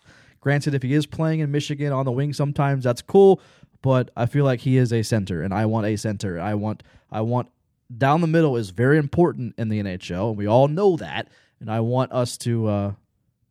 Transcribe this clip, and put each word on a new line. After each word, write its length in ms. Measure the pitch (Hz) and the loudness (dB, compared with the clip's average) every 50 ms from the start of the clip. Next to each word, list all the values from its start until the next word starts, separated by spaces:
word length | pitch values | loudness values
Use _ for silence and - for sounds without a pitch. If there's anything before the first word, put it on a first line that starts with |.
| _ _ - _ _ _ _ _ | _ _ -20 _ _ _ _ _
Granted, 340 | - 139 143 143 - 151 139 | -2 0 0 0 0 0 -2
if 80 | 135 | -2
he 120 | 123 123 139 | -2 0 0
is 120 | 151 147 | 0 0
playing 360 | - - - 160 160 160 160 | -2 -4 -4 -2 -2 0 -2
in 100 | 156 143 | -2 -2
Michigan 400 | 143 151 147 - 147 143 147 147 | -2 -4 -4 -4 -6 -4 -4 -4
on 140 | 139 131 135 | -2 -2 -2
the 60 | 135 | -2
wing 200 | 120 127 143 147 | -2 -2 -2 -4
sometimes, 540 | 135 - 147 143 139 - 143 139 139 135 123 | -2 -2 -2 -2 0 0 0 0 0 0 0
that's 160 | 127 120 - | -2 -2 -2
cool, 400 | - - - 196 196 190 185 - _ _ _ _ - _ _ _ | -4 2 6 6 8 8 6 4 _ _ _ _ -20 _ _ _
but 300 | - 135 131 127 120 - - | 0 2 2 2 0 -2 -4
I 120 | - 120 120 | -4 -4 -2
feel 180 | - 143 143 | 0 0 2
like 160 | 135 127 117 | 2 0 0
he 160 | - 135 127 131 | 0 2 2 4
is 160 | 127 117 120 | 2 2 2
a 100 | 113 107 | -2 0
center, 380 | - 120 110 98 92 95 80 | 0 0 -2 -2 -2 -4 -4
and 120 | 76 98 95 | -4 -2 -2
I 120 | 101 110 | 0 0
want 220 | 110 110 113 104 107 | 0 0 0 0 -2
a 100 | 110 104 | -2 -2
center. 420 | - 113 104 101 - 98 87 85 | -4 -4 -6 -4 -6 -6 -6 -4
I 140 | 85 104 107 | -4 -4 -4
want, 300 | 104 101 107 107 - - _ _ _ _ - | -4 -4 -4 -6 -8 -12 _ _ _ _ -10
I 80 | - 107 | -6 -4
want, 300 | 110 113 120 123 120 - _ _ _ _ _ _ _ - 123 | -4 -2 -2 -2 -4 -6 _ _ _ _ _ _ _ -14 -4
down 260 | 110 135 135 147 170 | 0 2 2 2 2
the 60 | 175 160 | 2 2
middle 280 | 160 165 160 147 127 | 2 4 2 2 2
is 140 | 117 110 92 | 0 -4 -4
very 280 | 90 98 120 135 147 160 | -2 0 2 4 4 4
important 580 | 147 139 - 165 175 160 - - 123 117 - - | 2 0 2 2 2 2 2 -2 -8 -8 -6 -6
in 100 | 117 110 | -4 -2
the 120 | 107 107 | -2 -2
N 80 | 101 98 | -2 -4
H 220 | 90 92 - - | -6 -8 -8 -6
L, 200 | 87 90 101 117 | -6 -4 -2 -4
and 80 | 110 101 | -4 -2
we 100 | 101 104 | 0 4
all 220 | 110 127 139 147 | 6 6 6 4
know 260 | 151 175 214 196 175 143 | 2 2 2 2 2 2
that, 300 | 101 78 69 104 123 _ _ _ _ _ _ - | -4 -8 -8 -8 -8 _ _ _ _ _ _ -16
and 100 | - 113 | -10 -6
I 120 | 110 113 | -4 -2
want 320 | 113 113 123 127 131 - - | -2 0 0 0 -2 0 0
us 240 | 127 123 120 - - | -2 -2 -2 -4 -6
to, 280 | - 120 117 113 110 107 | -4 -2 -2 0 0 0
uh, 240 | 104 101 101 101 98 - _ _ _ _ _ _ _ _ _ _ | 0 0 -2 -4 -6 -8 _ _ _ _ _ _ _ _ _ _